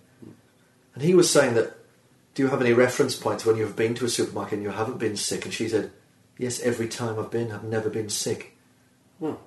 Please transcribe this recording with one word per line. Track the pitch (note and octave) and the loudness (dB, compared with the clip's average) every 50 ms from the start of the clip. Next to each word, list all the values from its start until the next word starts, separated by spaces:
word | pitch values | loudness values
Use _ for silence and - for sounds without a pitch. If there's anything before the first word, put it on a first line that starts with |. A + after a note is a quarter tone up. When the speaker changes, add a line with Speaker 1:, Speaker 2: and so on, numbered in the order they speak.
| _ _ _ _ A#2 A2+ - _ _ _ _ _ _ _ _ _ _ _ _ | _ _ _ _ -20 -20 -20 _ _ _ _ _ _ _ _ _ _ _ _
Speaker 1:
And | B2 C#3+ | -2 2
he | F3 F#3 | 6 6
was | F3 - - | 6 6 8
saying | - D3 C3+ B2+ A#2 | 6 6 6 6 4
that, | A2+ - - - - - _ _ _ _ _ _ _ _ _ _ | 2 2 0 -4 -14 -20 _ _ _ _ _ _ _ _ _ _
"Do | - C3+ | 0 0
you | C3 | 2
have | C#3 B2 | 2 2
any | B2 A#2+ A#2 | 4 4 6
reference | A#2+ B2 B2 - - C#3 A#2 - | 6 6 4 4 2 0 0 0
points | - - A2 G#2 G2+ - | -2 -2 -2 -2 0 2
when | A2+ A2 | 2 2
you've | A2 G#2+ G2+ F#2 | 2 0 -2 0
been | - A2+ A2+ A#2+ | -2 0 0 0
to | A#2 B2+ | -2 -2
a | A2+ | -2
supermarket | - - A2 - - G#2+ G2+ - G#2+ | 0 -2 -2 -2 -2 -8 -6 -6 -6
and | G#2 G#2 | -6 -4
you | G2+ | -6
haven't | F#2 G#2 A2 A#2+ B2 G2 | -4 -4 -4 -4 -4 -4
been | A#2+ G#2+ G2+ | -4 -4 -4
sick?" | G2+ - - G2 F2 - | -4 -4 -4 -6 -6 -6
And | G2 F#2+ | -8 -6
she | - A#2 A2+ | -6 -4 -2
said, | A2+ G2+ F#2+ - - _ _ _ _ _ _ _ _ | 0 -2 -2 -4 -10 _ _ _ _ _ _ _ _
"Yes, | - B2+ A#2+ A#2+ - | -6 -6 -6 -4 -2
every | - B2 A2+ G#2 A#2 | -2 -2 -2 -2 -4
time | A2+ - - B2 A2+ G#2+ G#2+ | -6 -4 -6 -6 -4 -4 -6
I've | G2 - | -6 -4
been, | - A#2 A#2 A2 | -4 -4 -4 -4
I've | G#2 G2+ A2 | -6 -8 -8
never | A2 A2+ A2 G#2+ G#2+ | -4 -4 -2 -2 -2
been | F#2+ A2+ G#2+ G2+ | -4 -4 -6 -4
sick." | - - - B2 G#2 - - - _ _ _ _ _ _ _ _ _ _ _ _ _ _ | -6 -4 -4 -4 -4 -6 -8 -16 _ _ _ _ _ _ _ _ _ _ _ _ _ _
Speaker 2:
Hmm. | E3 D3+ A#2 - - | -6 -6 -6 -8 -14